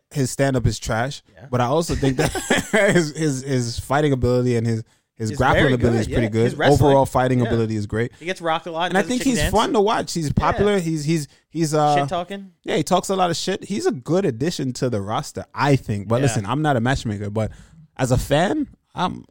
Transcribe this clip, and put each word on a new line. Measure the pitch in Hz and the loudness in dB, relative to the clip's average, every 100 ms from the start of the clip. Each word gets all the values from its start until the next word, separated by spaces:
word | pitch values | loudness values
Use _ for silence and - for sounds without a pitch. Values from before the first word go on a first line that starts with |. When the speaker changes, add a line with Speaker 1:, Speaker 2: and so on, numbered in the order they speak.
| _ | _
Speaker 1:
his | 147 127 | -4 -2
stand-up | - 139 127 113 | 0 0 2 0
is | 107 | -2
trash, | - 113 131 - - | -4 -4 -4 -8 -18
Speaker 2:
Yeah. | - 123 | -20 -4
Speaker 1:
but | 120 | -2
I | |
also | 120 156 170 | 0 0 0
think | 135 139 131 | 0 0 0
that | 151 | -2
<laughs> | - - 285 - 214 202 | -2 -2 -2 2 2 4
his, | 175 151 151 | 4 2 -2
his, | 156 131 | -2 -2
his | 135 131 120 - | -2 -2 -2 -6
fighting | - 139 151 | -2 0 2
ability | 131 123 123 123 120 | 2 2 2 2 0
and | 117 | 0
his, | 113 - _ _ | -2 -6 _ _
his | - 110 | -8 -6
Speaker 2:
He's | 131 | 0
Speaker 1:
grappling | 127 160 | 2 4
Speaker 2:
very | 143 | 4
Speaker 1:
ability | 127 120 113 | 2 2 2
Speaker 2:
good, | |
Speaker 1:
is | 107 | 0
Speaker 2:
yeah. | 139 | 0
Speaker 1:
pretty | 113 | 0
good. | 110 | 2
Speaker 2:
His | 120 - | 0 2
wrestling, | 143 143 147 | 4 6 6
Speaker 1:
Overall | 139 131 | 6 4
fighting | 127 127 127 | 2 2 2
Speaker 2:
yeah. | 117 | 2
Speaker 1:
ability | 117 110 110 | 0 0 -2
is | 101 | -4
great. | 107 120 - | -4 -4 -6
Speaker 2:
He | 165 | -10
gets | 185 | -6
rocked | 165 160 175 | -4 -4 -4
a | |
lot | 165 180 | -4 0
Speaker 1:
And | 185 | 0
I | |
Speaker 2:
does | 208 | 0
the | |
Speaker 1:
think | 247 | 0
Speaker 2:
chicken | 262 | 0
Speaker 1:
he's | 220 | 2
Speaker 2:
dance. | 175 | 2
Speaker 1:
fun | 196 247 | 2 2
to | 254 | 2
watch. | 196 - - | 2 0 -4
He's | 170 147 | -4 0
Speaker 2:
Yeah. | - | 2
Speaker 1:
popular. | 151 175 202 202 | 2 2 2 2
He's, | 165 160 | 0 -2
he's, | 143 165 143 _ _ | 0 -2 -4 _ _
he's, | 156 156 | -4 0
uh, | 151 147 143 | 2 4 2
Speaker 2:
Shit | 139 | 0
talking. | 175 180 202 190 _ | -4 -6 -12 -14 _
Speaker 1:
yeah, | - - | -4 -4
he | |
talks | 147 180 - | 0 0 0
a | 190 | 0
lot | 180 | 0
of | 151 | 0
shit. | - 185 | -4 -6
He's | - 202 359 | -6 -4 -2
a | |
good | 160 - 175 196 | -4 0 0 0
addition | 113 156 - 135 | -2 -4 -2 -4
to | 123 131 | -2 -2
the | 107 | -2
roster, | 98 123 147 - - | -4 -6 -6 -12 -12
I | 107 139 139 | -2 2 2
think. | - 104 98 | 0 -6 -2
But | 117 | 0
Speaker 2:
Yeah. | |
Speaker 1:
listen, | 139 113 | 0 -2
I'm | 98 139 | -4 -2
not | 151 127 | 0 0
a | |
matchmaker, | 120 135 117 101 101 | 0 -2 -4 -6 -6
but | 107 107 - - - - - | -4 -4 -8 -20 -20 -20 -6
as | 127 | 0
a | 123 | 0
fan, | - 143 196 302 262 - _ | 2 0 2 -2 -4 -10 _
I'm, | - - - - | -6 -6 -6 -14